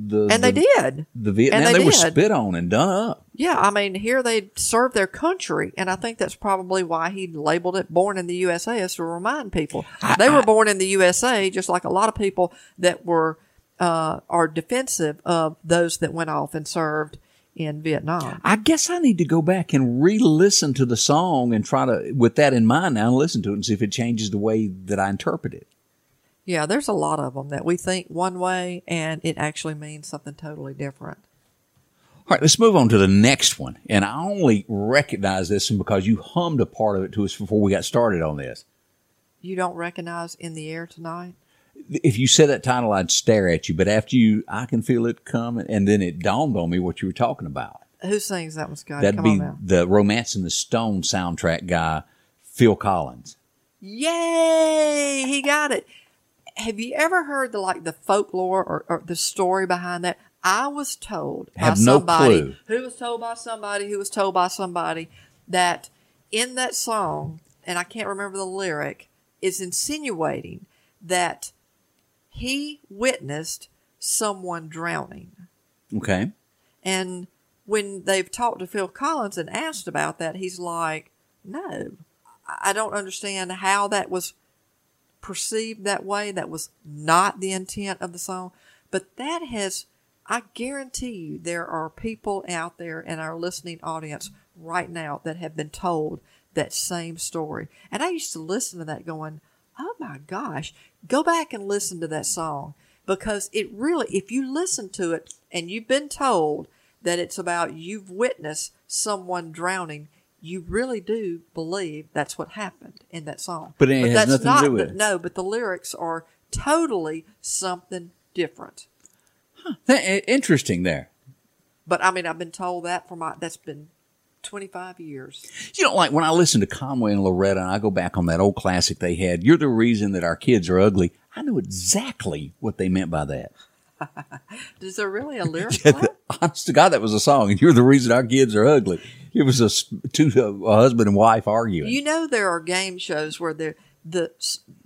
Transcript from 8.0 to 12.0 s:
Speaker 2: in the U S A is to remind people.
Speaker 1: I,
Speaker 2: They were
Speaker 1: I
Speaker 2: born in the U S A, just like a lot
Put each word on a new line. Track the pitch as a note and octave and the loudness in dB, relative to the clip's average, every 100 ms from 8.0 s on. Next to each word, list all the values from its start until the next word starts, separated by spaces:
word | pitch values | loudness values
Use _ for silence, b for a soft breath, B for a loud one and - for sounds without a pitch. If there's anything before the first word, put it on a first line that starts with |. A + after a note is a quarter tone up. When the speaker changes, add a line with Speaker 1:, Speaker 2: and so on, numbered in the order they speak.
| G3 F#3+ | 2 0
Speaker 2:
in | F3 | -4
the | F3+ | -2
U | F3+ | 0
S | E3+ A3+ | 0 -2
A | |
is | A#3 F#3 - | -4 -4 -4
to | |
remind | E3 E3+ G3+ D4 A3 | -6 -4 -4 -4 -4
people. | F#3 D3 - D#3+ - | -4 -4 -4 -10 -6
Speaker 1:
I, | G#2+ - | 0 4
Speaker 2:
They | B3 | 6
were | D4 | 6
Speaker 1:
I | |
Speaker 2:
born | G#3+ A3 A3 | 6 6 6
in | G3 | 2
the | F#3+ | 2
U | G3 | 4
S | F3+ F3+ | 4 4
A, | B3 A#3 G3 | 2 2 0
just | F#3+ F#3 | -2 -2
like | F3+ | -2
a | D#3 | 0
lot | F3+ | 0